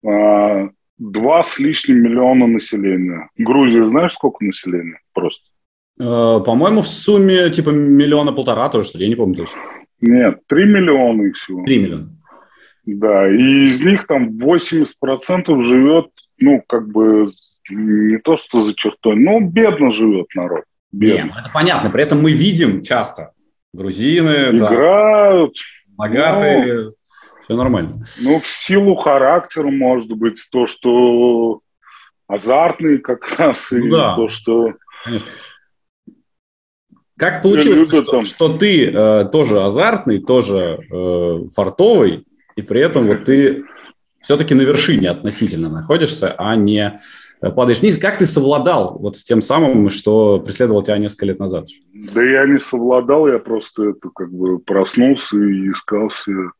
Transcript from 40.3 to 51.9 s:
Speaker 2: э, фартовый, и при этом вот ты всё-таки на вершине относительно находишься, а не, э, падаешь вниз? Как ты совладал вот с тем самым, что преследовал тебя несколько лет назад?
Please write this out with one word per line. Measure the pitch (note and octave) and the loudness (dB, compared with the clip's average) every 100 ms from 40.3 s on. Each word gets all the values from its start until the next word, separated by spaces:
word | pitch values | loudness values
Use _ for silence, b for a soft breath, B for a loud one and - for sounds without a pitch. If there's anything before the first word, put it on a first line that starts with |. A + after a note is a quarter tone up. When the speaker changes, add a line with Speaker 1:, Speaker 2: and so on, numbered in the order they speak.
| B2+ A2 G2 F2 D#2+ - | 0 2 -2 -2 -6 -10
Speaker 2:
э, | F2 F2+ F2+ F2 E2+ - | -8 -4 -2 -2 -4 -6
фартовый, | - F#2 - G3+ G#3+ G#2 D#2+ _ _ _ - | -4 -6 2 2 4 2 0 _ _ _ -16
и | |
при | G#2 A#2+ | -4 0
этом | D#3+ - A2+ | 0 2 0
вот | G#2 | 0
ты | - C3+ C#3 C#3 B B B _ _ _ | 2 2 2 0 B B B _ _ _
всё-таки | - C#3+ D#3 | -4 -2 2
на | C3+ | 2
вершине | C3+ D3 - B2 F#2+ | 4 0 0 0 0
относительно | E2+ G#2+ - G#2+ D#2+ D#2+ | -4 -8 -4 -4 -4 -6
находишься, | D#2+ - D#3+ D#3 - F#2 - | -8 -2 -2 -2 -4 -6 -4
а | G2+ A2+ | -2 0
не, | G#2 G#2 G2+ G#2 B B B B | 0 0 -2 -8 B B B B
э, | F#2+ | -6
падаешь | A2 B2 - | 0 0 2
вниз? | G#3 D#3 | 2 0
Как | G3 G#3 | -2 0
ты | F3+ | 0
совладал | - C3+ D3 D3+ D#3 G2 - | 2 0 0 0 0 -2 -8
вот | G2+ - | -10 -12
с | |
тем | - A#2 | -2 -2
самым, | G#2+ C#3+ D3+ A#2+ G2+ | 0 0 2 2 0
что | - - A2 G#2+ G2 | -2 0 2 2 2
преследовал | - G2+ B2 G#2 | -2 -4 0 0
тебя | G2 G#2 | -2 -4
несколько | G#2 - G2 | -4 -6 -6
лет | F#2 | -6
назад? | G2 F2+ D#2+ - _ | -6 -8 -10 -20 _